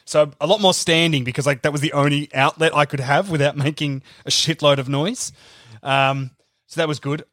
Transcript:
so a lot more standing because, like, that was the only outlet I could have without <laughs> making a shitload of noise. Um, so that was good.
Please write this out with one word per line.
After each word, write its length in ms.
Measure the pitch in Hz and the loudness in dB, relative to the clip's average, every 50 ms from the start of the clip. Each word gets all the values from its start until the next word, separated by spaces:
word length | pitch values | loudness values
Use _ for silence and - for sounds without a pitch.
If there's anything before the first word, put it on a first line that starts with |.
| - | -10
so 280 | - - 151 151 143 - - | -2 2 2 2 2 0 -4
a 80 | 147 160 | 0 2
lot 120 | 214 214 | 2 4
more 140 | 202 185 170 | 4 2 2
standing 480 | - - 175 160 165 170 165 151 135 | 2 2 2 2 2 4 2 2 0
because, 240 | 123 123 117 147 123 | -2 -4 -4 -2 0
like, 160 | 143 143 120 | 0 0 0
that 80 | - 151 | 0 -2
was 100 | 143 147 | -2 0
the 120 | 139 160 | -2 -2
only 360 | 143 143 139 147 143 143 147 - - | 0 2 2 2 2 0 -4 -4 -2
outlet 400 | 135 139 147 - 160 160 165 - | 0 0 0 2 2 0 2 4
I 120 | 151 - | 2 0
could 120 | - 147 139 | 0 -2 -6
have 300 | 127 135 143 165 196 202 | -2 0 0 0 0 0
without 260 | 165 143 139 147 139 | 0 0 0 0 0
<laughs> 120 | 143 135 156 | -2 -2 -4
making 340 | 147 - 151 143 135 131 - - - _ - | -2 -4 -6 -6 -6 -8 -10 -16 -20 _ -8
a 40 | - | -4
shitload 480 | - - - 156 156 - 151 147 139 139 | -2 -2 -2 -2 -2 2 2 2 2 2
of 100 | 127 131 | 0 -4
noise. 420 | 143 139 156 208 254 - - - - _ - - - - - 120 113 107 - | -4 -2 -2 -4 -6 -8 -10 -12 -14 _ -20 -20 -20 -20 -20 -20 -20 -12 -6
Um, 480 | 135 135 139 135 135 139 135 135 127 _ _ _ _ _ _ _ | -2 0 0 2 0 -2 -4 -8 -10 _ _ _ _ _ _ _
so 140 | - - 156 | -12 -6 -4
that 80 | 165 151 | -4 -4
was 100 | 147 - | -4 -6
good. 240 | - 139 147 160 - _ | -6 -6 -6 -6 -8 _